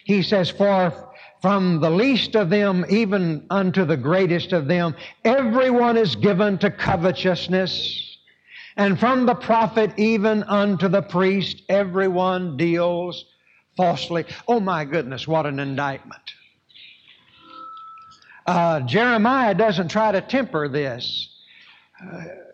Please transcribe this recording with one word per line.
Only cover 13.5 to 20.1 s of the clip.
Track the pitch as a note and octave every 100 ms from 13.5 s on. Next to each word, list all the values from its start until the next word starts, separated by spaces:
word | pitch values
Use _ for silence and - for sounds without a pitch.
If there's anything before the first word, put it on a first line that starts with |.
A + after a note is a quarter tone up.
| _ _ -
falsely." | F3+ C#3+ - E3+ - - -
Oh | A#3+
my | G3 E3+ D3
goodness, | D#3+ B2+ C3 C3+
what | D#3+ D3+
an | C#3
indictment. | C#3 C3+ C#3+ C3+ - - - - _ _ _ - - - - - _ _ C6+ C6+ C6+ C6+ C6+ - - - - - -
Uh, | F3 E3+ D#3
Jeremiah | B2+ F3+ B3 A#3 A3 C4+ A#3 F#3
doesn't | A3 F3 E3+
try | G#3+ A3